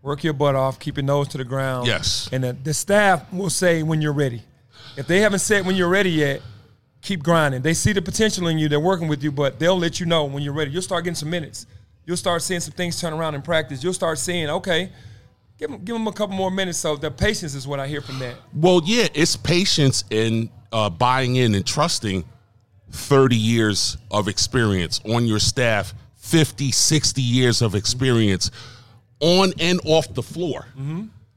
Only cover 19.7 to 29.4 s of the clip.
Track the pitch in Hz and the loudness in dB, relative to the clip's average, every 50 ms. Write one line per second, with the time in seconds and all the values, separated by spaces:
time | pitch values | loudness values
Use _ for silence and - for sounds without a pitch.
19.7 | - - 147 135 - - - - 110 110 113 113 113 113 113 110 - - - _ | 2 4 4 4 4 2 -4 -2 0 0 2 2 0 -2 -2 -4 -10 -20 -18 _
20.7 | - 113 107 101 85 82 123 123 127 131 131 123 127 127 127 117 104 98 92 - | -2 -2 0 -2 0 2 2 4 4 2 2 0 2 2 4 4 2 2 0 -2
21.7 | - - 147 175 - - - 107 95 92 82 - - _ _ _ _ _ _ _ | 0 0 0 0 0 -4 -4 -4 -4 -4 -6 -8 -16 _ _ _ _ _ _ _
22.7 | _ _ _ - - - - - 143 135 135 131 123 113 107 110 117 113 110 107 | _ _ _ -18 -14 -14 -2 2 4 6 6 6 4 2 2 2 2 2 2 2
23.7 | 98 - - - - - - - - 104 101 104 95 - - - - 127 117 107 | 2 0 -2 -4 -4 -8 -12 -4 -4 -2 -2 -2 -2 -2 -4 -2 0 0 2 2
24.7 | 98 92 87 80 - - - 107 113 117 120 117 107 107 101 - - - 123 117 | 2 0 0 -2 -4 -6 -4 -2 0 0 2 2 0 0 0 -2 0 0 0 2
25.7 | 110 104 95 - - - - - _ _ - - - 165 151 - - - 143 135 | 2 0 -2 -4 -10 -16 -20 -20 _ _ -6 0 2 2 2 2 -2 -4 -4 -2
26.7 | - - - - 156 151 - - - - 131 120 120 127 127 120 - - 120 110 | 0 2 2 2 2 2 0 0 -2 0 0 2 2 4 4 4 4 2 0 0
27.7 | 90 104 - - - 127 135 131 120 117 110 101 95 87 - - - - - - | 0 0 -2 -2 -2 0 0 2 4 4 4 4 2 0 -2 -4 -6 -10 -20 -20
28.7 | - - - - - - _ _ _ _ 143 165 180 185 | -20 -20 -20 -20 -20 -20 _ _ _ _ 2 4 4 6